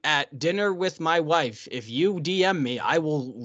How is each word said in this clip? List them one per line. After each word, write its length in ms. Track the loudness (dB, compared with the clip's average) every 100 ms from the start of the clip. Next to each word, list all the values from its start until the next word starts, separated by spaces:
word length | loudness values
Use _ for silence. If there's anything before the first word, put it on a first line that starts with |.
at 340 | 0 0 0 -2
dinner 340 | -2 0 0
with 260 | 0 -2 -2
my 220 | 0 2
wife. 480 | 4 2 0 -4 -10
If 200 | -10 -6
you 300 | 0 0 0
D 240 | -2 2
M 180 | 2 2
me, 160 | 0 -2
I 180 | 0 0
will 380 | 2 -2 -4 -8